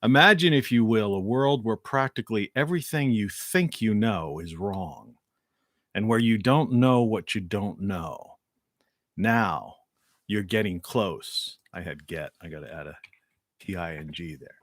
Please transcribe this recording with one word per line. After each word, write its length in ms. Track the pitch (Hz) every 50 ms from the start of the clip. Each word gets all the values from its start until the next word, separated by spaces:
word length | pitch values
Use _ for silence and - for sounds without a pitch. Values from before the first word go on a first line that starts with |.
Imagine, 520 | - 110 127 139 156 190 214 180 165 175 156
if 180 | 143 - -
you 120 | 127 120 113
will, 280 | 110 113 110 107 104 98
a 60 | 98
world 420 | 92 101 117 127 135 139 143 135 110
where 120 | 113 113
practically 720 | - _ - - 139 135 135 - - 117 - 117 110 101 - _
everything 540 | 127 139 151 175 175 151 - - 156 143 135
you 180 | 120 110 104 98
think 540 | - - - - - 180 180 165 - -
you 100 | - 110 107
know 440 | 104 107 113 107 90 80 78 71 76
is 180 | 82 85 82
wrong, 600 | 82 90 101 98 95 95 82 - - - - - _ _ _ _ _ _ _ _ _ _ _ _ _ _ _ _
and 140 | - 104 110
where 100 | 117 113
you 200 | 117 117 113 110
don't 340 | 95 127 131 147 156 123
know 300 | 131 120 123 131 127 123
what 320 | 120 113 110 104 87 - -
you 60 | 110
don't 380 | 98 87 - 104 98 104 90 -
know. 580 | 92 98 98 90 82 80 73 - - - - _ _ _ _ _ _ _ _ _ _ _ _ _ _ _ _
Now 600 | - 90 113 113 117 113 98 85 71 50 - - _ _ _ _ _ _ _ _ _ _ _
you're 140 | 101 104 101
getting 360 | 92 101 110 107 104 90 87
close. 800 | 85 - - 123 107 98 80 67 - - - - - - - _ _ _ _
I 80 | 90
had 240 | 90 87 76 73 73
get, 260 | _ 87 80 76 71 _ _
I 60 | - 85
gotta 240 | 78 76 71 62
add 140 | - 82 73 73
a 80 | 73 - _ - _ _ _ _ _ _ _ _ _ _
T 160 | - - 98
I 200 | 90 87 82 82
N 160 | 76 78 78
G 240 | 73 - 87 82 78
there. 220 | 69 67 - - _